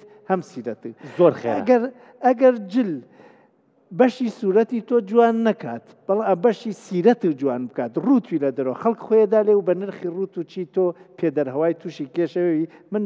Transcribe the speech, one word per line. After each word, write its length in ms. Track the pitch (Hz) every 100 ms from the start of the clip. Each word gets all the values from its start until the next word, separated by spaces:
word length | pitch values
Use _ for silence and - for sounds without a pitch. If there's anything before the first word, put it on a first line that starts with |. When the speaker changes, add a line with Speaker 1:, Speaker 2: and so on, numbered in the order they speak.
| - - -
Speaker 1:
هەم 100 | 185 151
سیرەت. 320 | 131 117 107 117 113 143 120
Speaker 2:
زۆر 140 | 170 117
خێرا. 160 | 117 110
Speaker 1:
ئەگەر، 240 | 113 247 254 - - -
ئەگەر 300 | 254 247 262 240 196
جل 200 | 220 208 143 117 _ - _ _ _ _ _ _ 175
بەشی 300 | 254 - 240 -
سوورەتی 420 | 196 196 226 240 220
تۆ 80 | 240 190
جوان 280 | 233 233 226 226
نەکات، 380 | - 139 117 _ _ -
بەڵام 300 | 202 214 180
بەشی 280 | 240 202 226 185
سیرەت 380 | - 180 190 240 185 135
جوان 220 | 135 123 127
بکات، 260 | - 117 -
ڕووتوی 340 | 180 262 - 160
لە 60 | 139 127
دەرەوە. 200 | 131 120
خەڵک 180 | 226 226 -
خۆیەدا 340 | 220 208 220 208
لێ 80 | 202
و 100 | 180
بە 80 | 180
نرخی 280 | 202 185 180
ڕووت 200 | 170 190 185
و 40 | 165
چی 120 | 185 175
تۆ 100 | - 180 170 - -
پێدەرهەوای 560 | 165 143 135 135 165 165
تووشی 260 | 180 - 139
کێشەوەی، 520 | - 160 185 175 156 160 - -
من 100 | 208